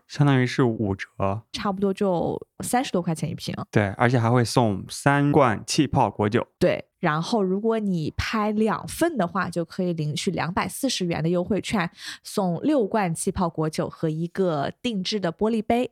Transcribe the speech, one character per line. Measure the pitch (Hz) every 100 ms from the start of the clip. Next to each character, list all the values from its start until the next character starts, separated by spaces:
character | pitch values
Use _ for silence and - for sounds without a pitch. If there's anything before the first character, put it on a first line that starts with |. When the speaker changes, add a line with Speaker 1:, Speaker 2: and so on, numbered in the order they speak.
| -
Speaker 1:
相 | -
当 | 143 135
于 | 123
是 | -
五 | 127 113 104
折。 | 95 - - 98 104 -
Speaker 2:
差 | - 214
不 | 196
多 | 196
就 | 196 202 170 160 - - -
三 | 185 247
十 | 277
多 | 185
块 | 175
钱 | 160 -
一 |
瓶。 | - - - -
Speaker 1:
对， | 113 101 101
而 | 120
且 | 127
还 | 113
会 | 123
送 | 113 - 117 95 92
三 | - - 143 143
罐 | 151 127 101 -
气 | - 139
泡 | 143 110
果 | - 104
酒。 | 107 - -
Speaker 2:
对， | 175 - - -
然 | 175 151
后 | 165 233
如 | 190 190
果 | 220 226
你 | 208 175 151 -
拍 | - 220 214
两 | 214 220 180 170
份 | - 330 294
的 | 175
话， | 185 175
就 | 175
可 | 165 -
以 | 180
领 | 165 151
取 | 156 -
两 | 165 143
百 | 196 190
四 | - 269
十 | -
元 | 175 165
的 | 160
优 | 175
惠 | 175 196
券， | - 226 165 - - -
送 | - - 190 165
六 | 269 302 196
罐 | 226 185
气 | 160 -
泡 | - 175
果 | - 156
酒 | 156 156
和 | - 165
一 | 156 170
个 | - 185 151 143 -
定 | 247 214
制 | 185 214
的 | 180
玻 | 180 214
璃 | 226
杯。 | 202 233 247